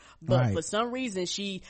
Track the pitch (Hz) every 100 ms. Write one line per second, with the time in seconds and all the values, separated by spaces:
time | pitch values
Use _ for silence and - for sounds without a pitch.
0 | - - 160 127 123 98 - 208 240 247
1 | 262 185 175 - 202 190 -